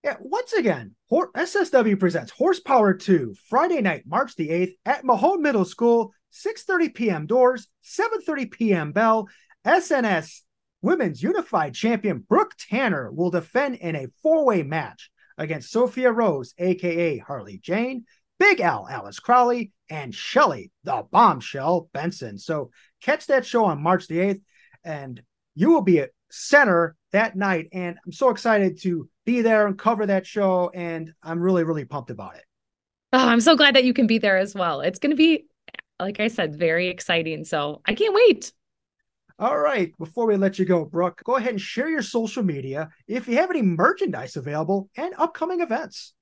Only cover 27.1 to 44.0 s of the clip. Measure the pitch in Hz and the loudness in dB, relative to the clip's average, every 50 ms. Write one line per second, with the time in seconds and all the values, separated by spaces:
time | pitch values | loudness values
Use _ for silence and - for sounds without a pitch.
27.1 | - 202 226 220 - 190 202 196 185 165 160 165 - 185 180 175 170 - _ 180 | 0 0 0 0 -2 -2 -2 0 0 -2 -4 -8 -10 -8 -8 -8 -8 -10 _ -18
28.1 | 160 - 269 254 233 - - 233 220 208 196 185 - - - 190 175 160 151 - | -8 0 2 2 2 2 0 2 2 4 2 0 -2 -2 -4 -4 -4 -4 -6 -10
29.1 | _ _ _ - 240 247 226 233 220 214 208 208 190 196 - 220 233 208 214 196 | _ _ _ -2 0 2 2 4 4 4 4 2 0 -2 0 -2 0 0 0 0
30.1 | 196 190 185 - - 220 202 190 185 180 180 175 - 180 175 170 165 160 160 160 | 0 0 -2 -4 -4 0 0 2 2 2 0 -2 -4 -8 -8 -8 -8 -8 -10 -12
31.1 | 160 _ _ 156 165 175 175 185 190 180 165 160 165 151 135 127 143 147 123 - | -16 _ _ -8 -6 -2 0 2 2 2 2 0 -2 -4 -6 -8 -10 -12 -10 -10
32.1 | 123 98 98 87 - - _ _ _ _ _ _ _ _ _ _ _ _ _ _ | -14 -14 -14 -16 -18 -20 _ _ _ _ _ _ _ _ _ _ _ _ _ _
33.1 | - 254 262 240 233 233 220 320 320 254 302 285 262 269 254 254 240 - 247 214 | 2 2 4 4 4 4 6 6 6 6 6 6 6 6 4 4 2 2 2 2
34.1 | 226 226 220 208 190 190 196 202 202 196 180 170 151 139 139 170 190 - - 285 | 2 2 2 2 2 0 0 -2 -4 -4 -2 -2 -2 -2 -4 -4 -4 -2 -2 -2
35.1 | 302 247 311 330 320 - - _ _ _ _ - _ - - _ _ _ 180 196 | 2 4 4 4 4 2 -2 _ _ _ _ -20 _ -20 -20 _ _ _ -8 -8
36.1 | 208 - 214 233 233 - 185 156 147 151 175 160 160 170 180 180 180 180 - - | -4 -4 -4 -4 -2 -2 -4 -4 -4 -2 -2 0 0 0 -2 -4 -6 -8 -4 -2
37.1 | 175 170 165 160 160 151 156 - - 151 147 147 151 - _ - 233 - 415 440 | 0 0 0 -2 -6 -8 -8 -6 -4 -4 -4 -4 -6 -6 _ -4 -2 0 0 2
38.1 | 381 415 494 453 294 - - - _ _ _ _ _ _ _ _ _ _ _ _ | 4 6 6 6 6 4 -2 -18 _ _ _ _ _ _ _ _ _ _ _ _
39.1 | _ _ _ _ _ _ - 240 277 - 294 302 277 226 180 165 _ _ 160 156 | _ _ _ _ _ _ -2 -2 0 0 0 0 0 0 -2 -4 _ _ -16 -10
40.1 | - 240 233 226 208 196 196 190 196 185 185 185 185 170 156 151 156 165 175 175 | -6 -2 0 0 2 2 2 0 0 0 0 2 2 0 0 -2 -2 -2 -2 -2
41.1 | 170 - - - 247 262 220 254 233 196 190 - - 220 262 320 320 302 214 - | -2 -6 -6 -2 -2 -2 0 -2 -4 -6 -8 -8 -6 -6 -4 -2 -2 -4 -4 -4
42.1 | - 240 226 220 - 208 202 185 151 139 131 131 131 147 160 156 _ _ _ - | -4 -4 -4 -4 -4 -4 -2 -2 -2 -4 -6 -8 -6 -6 -8 -8 _ _ _ -8
43.1 | 208 247 233 - 233 269 339 370 359 320 233 185 170 160 185 277 381 - | -8 -6 -4 -2 0 0 0 0 0 0 0 0 2 4 2 2 2 0